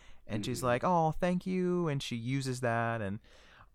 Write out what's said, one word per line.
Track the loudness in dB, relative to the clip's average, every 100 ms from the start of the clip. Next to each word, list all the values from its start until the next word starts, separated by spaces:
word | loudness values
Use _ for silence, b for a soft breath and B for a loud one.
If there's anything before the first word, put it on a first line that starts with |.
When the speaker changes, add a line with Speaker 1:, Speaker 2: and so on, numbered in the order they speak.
| b b -6
Speaker 1:
and | -4 -4
she's | -2
Speaker 2:
Mm-hmm. | 0
Speaker 1:
like, | 2 2
"Oh, | 4 2
thank | 2 0 0 0
you," | 0 2 2 2
and | 0
she | -2 -4
uses | -2 0 0 0
that, | 0 0 0 -2
and, | -4 -6 B B B B B